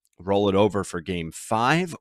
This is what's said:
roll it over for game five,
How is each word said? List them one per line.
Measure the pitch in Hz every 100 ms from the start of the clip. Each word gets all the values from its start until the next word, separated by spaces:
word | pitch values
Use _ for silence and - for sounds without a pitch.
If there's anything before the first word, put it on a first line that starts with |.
| _ _
roll | 87 98 101
it |
over | 98 107 98
for | 92 90
game | 80 87 82
five, | - - 110 123 160 180 -